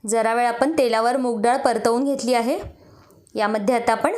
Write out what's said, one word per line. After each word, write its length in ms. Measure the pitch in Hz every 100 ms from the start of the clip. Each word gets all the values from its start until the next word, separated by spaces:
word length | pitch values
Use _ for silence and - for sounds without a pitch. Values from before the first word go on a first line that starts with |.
जरा 300 | 214 226 226
वेळ 120 | 233 240
आपण 240 | 233 269 320
तेलावर 400 | 247 220 233 262
मूग 220 | 254 226
डाळ 160 | 226 254
परतवून 460 | 262 226 233 233
घेतली 300 | 277 277 226
आहे. 240 | 247 226 339 - - - - - - _ 220
यामध्ये 400 | 208 214 202 240
आता 160 | 233
आपण 220 | 220 311